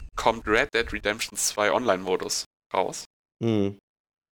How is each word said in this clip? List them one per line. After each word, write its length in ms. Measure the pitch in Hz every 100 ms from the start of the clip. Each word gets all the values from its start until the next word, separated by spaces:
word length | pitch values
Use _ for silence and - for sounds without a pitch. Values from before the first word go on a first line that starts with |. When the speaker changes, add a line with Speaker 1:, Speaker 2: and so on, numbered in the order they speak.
| - -
Speaker 1:
kommt 320 | 120 113 107
Red 260 | 110 143
Dead 180 | 117 117
Redemption 460 | 107 101 110 - 104
zwei 340 | - - 104
Online-Modus 760 | 110 123 92 95 92 - - - _ _
raus. 300 | 95 92 - - _ _ -
Speaker 2:
Hm. 340 | 113 110 98 101 _ _ _ _ _